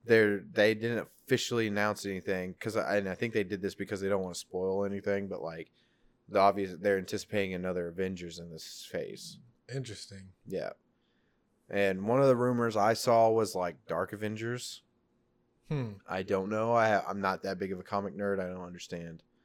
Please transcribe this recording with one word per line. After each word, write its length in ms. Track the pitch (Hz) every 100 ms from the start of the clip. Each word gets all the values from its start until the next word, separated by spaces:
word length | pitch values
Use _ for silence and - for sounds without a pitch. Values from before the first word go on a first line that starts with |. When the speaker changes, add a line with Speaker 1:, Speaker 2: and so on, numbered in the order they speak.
| -
Speaker 1:
they're, 320 | 113 104 101
they 360 | - - 107 107
didn't 320 | 117 113 - _ -
officially 400 | 127 - 120 110
announce 380 | 101 104 104 101
anything 480 | 95 101 92 92 87
'cause 180 | 110 107
I, 200 | - 104
and 120 | 98
I 60 | 90
think 180 | 117
they 100 | 110
did 180 | 92 98
this 100 | 95
because 280 | - 98 101
they 60 | 98
don't 120 | 98
wanna 140 | 92 87
spoil 500 | - 92 95 98 101
anything. 420 | 98 104 101 98
But, 140 | -
like, 300 | 82 82 - _ _ _ _ _ -
the 80 | 98
obvious, 360 | 98 101 95 85
they're 200 | 101 95
anticipating 560 | 92 104 - 104 95 90
another 320 | 92 90 85
Avengers 500 | 87 95 90 87 85
in 140 | 85
this 360 | 80 - - -
phase. 500 | 87 - - - - - _ -
Speaker 2:
Interesting. 560 | 135 117 98 - 98 95 _ 107
Speaker 1:
Yeah, 260 | 92 50 - _ _ _ _ _ _ _ _ _
and 380 | 101 98 95 104
one 140 | 127
of 60 | 135
the 80 | 120
rumors 400 | 123 120 117 104
I 180 | 107
saw 360 | 113 127 113 113
was, 260 | 113 101 92
like, 300 | 87 76 -
Dark 260 | 82 95
Avengers. 680 | 101 107 107 117 123 - - _ _ _ _ _ _ _ _ _
Speaker 2:
Hmm. 240 | 147 113 98 -
Speaker 1:
I 160 | 92
don't 260 | 95 95 98
know. 240 | 110 113
I, 300 | 117 110 98 -
I'm 140 | 98
not 220 | 95 95
that 140 | 98 92
big 140 | 95
of 80 | 92
a 40 |
comic 320 | - 101 101 78
nerd. 240 | 101 95
I 100 | 90
don't 160 | 92 87
understand 580 | 87 - 87 82 82 _ _